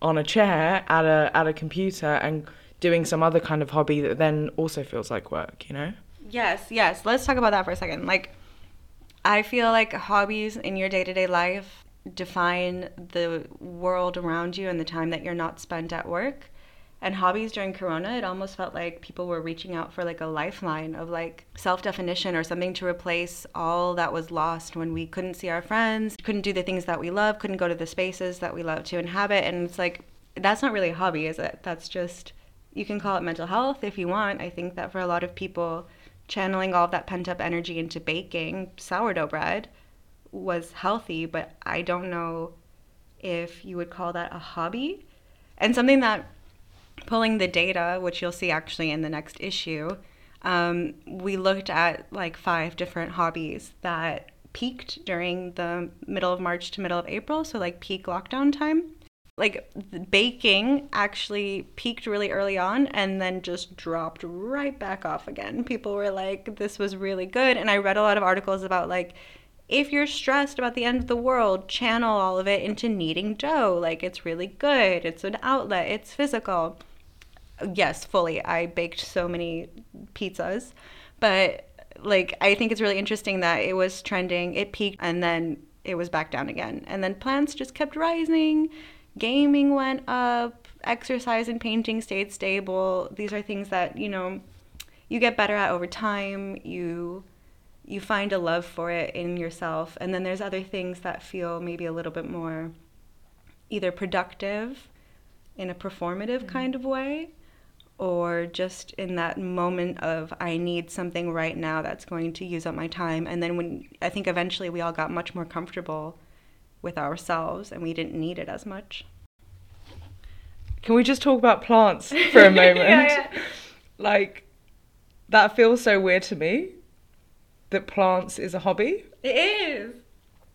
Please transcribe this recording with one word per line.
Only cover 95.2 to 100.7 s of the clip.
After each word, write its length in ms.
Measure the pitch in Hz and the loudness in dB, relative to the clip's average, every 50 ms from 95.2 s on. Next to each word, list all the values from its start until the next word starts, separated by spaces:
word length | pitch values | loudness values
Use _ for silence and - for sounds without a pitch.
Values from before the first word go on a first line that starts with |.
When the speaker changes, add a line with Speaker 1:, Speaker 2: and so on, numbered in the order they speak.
| 233 233 233 | 2 2 2
Speaker 2:
better 200 | - 208 202 208 | 2 0 2 2
at 160 | 208 196 - | 2 2 2
over 160 | 175 175 175 | 0 0 -2
time. 720 | 175 - - 226 214 202 202 196 196 196 196 196 196 196 190 - | -6 -6 -4 -2 -2 -2 -2 -4 -6 -6 -8 -8 -8 -10 -10 -10
You, 600 | - 180 180 175 170 170 170 175 170 175 196 190 - - _ _ - - - _ - - - - | -10 -8 -6 -6 -6 -6 -6 -6 -8 -8 -10 -14 -20 -20 _ _ -20 -20 -20 _ -20 -20 -20 -14
you 120 | - - 196 | -10 -10 -8
find 320 | - - 220 202 202 202 | -4 -2 0 0 0 0
a 60 | 196 | 0
love 260 | 185 170 165 165 175 175 | 0 0 2 0 0 -2
for 260 | 175 - - 170 170 | -4 -8 -6 -4 -2
it 240 | 170 170 156 - - | -2 -2 -2 -4 -4
in 200 | 139 175 175 175 | -6 -4 -4 -4
yourself. 640 | 175 170 170 165 - 180 165 160 160 165 165 - - | -4 -6 -6 -6 -6 -6 -4 -2 -4 -4 -6 -8 -8
And 140 | - 180 190 | -6 -4 -4
then 80 | 180 | -2
there's 200 | 185 185 185 190 | -2 -4 -4 -4
other 200 | 208 196 190 190 | -4 -4 -4 -6
things 380 | 190 190 | -6 -6